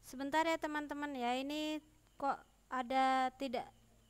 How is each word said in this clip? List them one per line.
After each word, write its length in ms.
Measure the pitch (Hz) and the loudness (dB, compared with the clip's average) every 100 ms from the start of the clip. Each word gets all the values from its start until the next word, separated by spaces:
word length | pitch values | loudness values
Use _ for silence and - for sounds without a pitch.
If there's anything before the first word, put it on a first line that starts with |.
Sebentar 400 | - 254 277 311 | -14 -6 0 2
ya, 160 | 320 320 | 4 2
teman-teman 520 | 311 302 294 285 294 277 | 0 -4 -4 -6 -4 -2
ya, 200 | 240 254 | 0 0
ini 440 | 269 302 302 311 302 - - _ | -2 -2 -2 -4 -8 -20 -20 _
kok 160 | 277 - - _ _ | -2 -2 -6 _ _
ada 640 | 254 247 262 262 262 262 262 | -4 0 4 4 4 2 -2
tidak 320 | 277 233 - - - - _ | -4 -4 -6 -12 -20 -20 _